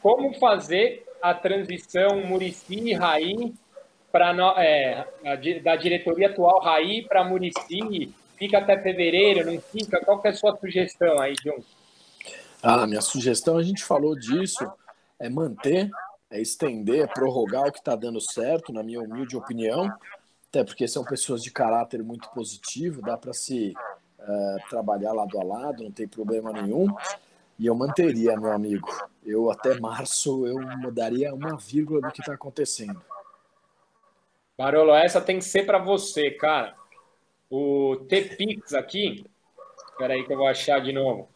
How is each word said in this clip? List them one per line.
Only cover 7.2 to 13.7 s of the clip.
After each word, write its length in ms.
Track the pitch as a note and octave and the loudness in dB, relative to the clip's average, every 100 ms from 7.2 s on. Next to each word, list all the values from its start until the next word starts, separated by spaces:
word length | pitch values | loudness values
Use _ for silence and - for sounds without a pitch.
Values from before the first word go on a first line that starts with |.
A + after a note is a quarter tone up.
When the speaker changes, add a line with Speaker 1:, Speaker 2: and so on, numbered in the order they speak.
Speaker 1:
Muricy? 880 | F3+ F#3 F3+ - - F3+ A3 F#3+ A2+ - _ - | 4 0 -2 -6 -6 -6 -4 -4 -6 -10 _ -8
Fica 220 | G3 G3+ | 2 2
até 200 | G3 G3 | 6 4
fevereiro, 720 | G3 F3+ E3+ F3 G3+ F3 E3 | 2 2 2 6 6 6 2
não 80 | E3+ | -4
fica? 400 | - - G#3+ F3 F3 | -8 -8 -2 0 4
Qual 160 | G3+ | 4
que 60 | G3+ | 2
é 40 | |
a 40 | - | 2
sua 200 | G#3+ G3+ | 0 0
sugestão 640 | F#3+ F#3 F3 - F3 D3 | -2 0 -2 2 4 4
aí, 140 | C3+ C3+ | 2 -2
John?" 140 | C#3 C#3 - _ _ _ _ _ - - - - | -6 -8 -12 _ _ _ _ _ -18 -18 -20 0
Speaker 2:
Ah, 240 | - - A2 | 2 4 2
minha 160 | G#2+ | -2
sugestão, 560 | - C3+ B2 A2+ - E3 | -2 -2 0 0 2 2
a 60 | |
gente 200 | E3+ | 0